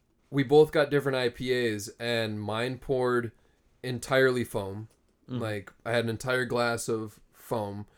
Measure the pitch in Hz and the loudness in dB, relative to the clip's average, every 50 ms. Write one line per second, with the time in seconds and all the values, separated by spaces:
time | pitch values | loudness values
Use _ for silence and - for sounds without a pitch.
0 | _ _ _ _ _ _ 135 143 135 120 147 151 156 151 - 160 143 127 143 143 | _ _ _ _ _ _ 0 0 4 6 8 8 8 8 6 2 2 2 2 0
1 | 131 139 131 127 123 117 - - 127 127 127 123 120 113 107 104 101 107 - - | 0 0 0 0 0 -2 -2 -2 -2 0 2 2 2 0 0 -2 -6 -10 -10 -6
2 | 117 120 117 113 113 107 107 107 104 104 107 113 120 127 131 123 - - 135 127 | -4 -2 0 0 0 -2 -4 -6 -4 -4 -2 -2 -2 -4 -4 -6 -4 -2 0 0
3 | 127 123 123 120 117 113 - _ _ _ _ _ _ _ _ _ - 127 127 113 | 2 2 2 0 0 -4 -8 _ _ _ _ _ _ _ _ _ -8 -8 -6 -6
4 | - - 135 131 135 131 127 123 117 - - 110 98 95 98 107 110 - _ _ | -4 0 2 4 4 4 4 0 -2 -2 -4 -6 -6 -6 -8 -10 -12 -14 _ _
5 | _ _ _ _ _ - 127 120 113 110 104 101 90 - - _ - 113 117 120 | _ _ _ _ _ -10 -6 -6 -4 -4 -6 -6 -8 -12 -18 _ -6 -2 -2 0
6 | 117 113 113 - - 131 127 127 127 117 120 120 120 117 117 117 - 127 113 110 | 0 -2 -4 -4 -2 -2 0 0 0 0 0 0 0 0 0 -2 -2 -4 -4 -4
7 | 110 101 - - _ _ _ - - - 123 110 104 101 101 101 107 - _ | -4 -8 -12 -18 _ _ _ -20 -8 -6 -4 -4 -4 -4 -6 -10 -12 -14 _